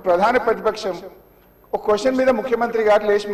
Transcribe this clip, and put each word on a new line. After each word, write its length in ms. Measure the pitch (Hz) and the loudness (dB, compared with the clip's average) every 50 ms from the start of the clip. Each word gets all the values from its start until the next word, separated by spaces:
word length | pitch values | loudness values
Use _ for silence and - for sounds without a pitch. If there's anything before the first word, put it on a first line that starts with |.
| 190 185 | 0 0
ప్రధాన 280 | 175 175 196 226 240 254 240 | 2 2 4 2 2 2 2
ప్రతిపక్షం 500 | 226 220 190 190 214 214 - - 196 175 175 196 190 - - - _ _ _ _ _ _ _ _ _ - | 0 -2 0 0 -4 -4 -2 -6 -6 -6 -6 -10 -16 -20 -20 -20 _ _ _ _ _ _ _ _ _ -8
ఒక 80 | 202 - | -6 0
క్వశ్చన్ 320 | - 208 202 208 262 262 254 | 0 0 0 0 0 0 2
మీద 100 | 262 262 254 220 | 2 2 0 0
ముఖ్యమంత్రి 440 | 208 - 233 226 240 233 233 226 220 214 | -2 -4 -2 -2 -2 -2 -2 0 2 4
గారు 140 | 208 214 208 214 | 2 2 4 2
లేచి 180 | 202 208 208 208 | 0 0 0 0